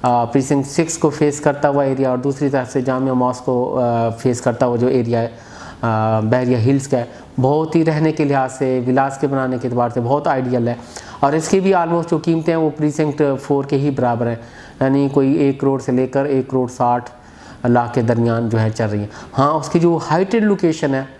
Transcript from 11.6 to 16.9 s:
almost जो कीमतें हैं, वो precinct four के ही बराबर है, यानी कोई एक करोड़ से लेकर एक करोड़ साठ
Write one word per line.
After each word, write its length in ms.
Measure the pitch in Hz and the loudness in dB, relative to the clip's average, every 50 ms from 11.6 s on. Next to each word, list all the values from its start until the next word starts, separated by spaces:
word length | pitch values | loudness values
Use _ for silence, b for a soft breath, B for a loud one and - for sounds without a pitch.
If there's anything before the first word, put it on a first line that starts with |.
| 185 190 | 4 4
almost 380 | 196 180 170 165 170 170 160 165 | 2 2 2 2 0 -2 0 0
जो 100 | 170 151 | -2 0
कीमतें 340 | 156 170 165 165 156 170 165 | 2 0 0 2 2 0 0
हैं, 40 | |
वो 120 | 165 160 156 | 2 0 0
precinct 640 | 151 151 151 151 143 - 156 151 139 147 151 139 135 | 0 0 -2 -2 0 0 -2 -2 0 0 0 0 0
four 300 | 135 - - 143 139 135 | -2 0 0 0 0 0
के 100 | 139 143 | 0 -2
ही 160 | 135 139 147 | 0 0 0
बराबर 360 | 135 135 127 120 120 113 120 | 0 0 0 0 0 0 -2
है, 140 | 117 117 113 B B B B B B B - | -2 -4 -6 B B B B B B B -2
यानी 280 | 135 135 135 139 139 139 | 0 2 2 2 2 2
कोई 280 | 139 143 135 135 143 | 2 2 2 2 2
एक 240 | 165 147 139 135 139 | 2 2 2 0 0
करोड़ 200 | 139 139 135 131 | 0 0 0 0
से 100 | 131 - | -2 0
लेकर 340 | 127 127 131 127 131 139 139 | 0 0 0 0 0 -2 0
एक 240 | 147 139 131 127 135 | 0 0 -2 -2 0
करोड़ 200 | 131 131 127 117 | -2 -2 -2 -2
साठ 400 | 120 - 123 120 | -2 -2 0 2